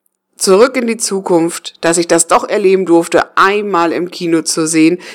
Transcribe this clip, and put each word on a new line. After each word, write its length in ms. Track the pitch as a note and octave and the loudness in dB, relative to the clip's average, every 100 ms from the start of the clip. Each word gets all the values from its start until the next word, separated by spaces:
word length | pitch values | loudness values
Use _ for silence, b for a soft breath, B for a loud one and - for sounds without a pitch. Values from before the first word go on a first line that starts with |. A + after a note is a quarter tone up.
| _ _ _ - | _ _ _ -6
Zurück 380 | - F#3+ C4 C4 | 0 4 4 2
in 100 | A#3 | -4
die 120 | A3+ | -4
Zukunft, 800 | - G3 F#3+ F3 E3 - - - | -6 -6 0 0 0 -6 -14 -4
dass 160 | E3 F3 | -2 0
ich 120 | E3+ | 2
das 180 | E3 - | 0 2
doch 200 | F3 - | 0 0
erleben 380 | G#3+ F#3+ F#3+ | 0 2 2
durfte, 540 | E3+ E3+ E3+ E3 - - | 2 2 2 -2 -2 0
einmal 520 | F#3+ G#3 G#3 F3 E3+ | 0 0 -2 -2 0
im 200 | C3+ F3 | -2 -6
Kino 320 | - F3 E3 | -6 -2 -2
zu 240 | D#3 - D#3+ | -2 -4 -2
sehen, 320 | E3 D#3+ F3 B | 2 2 0 B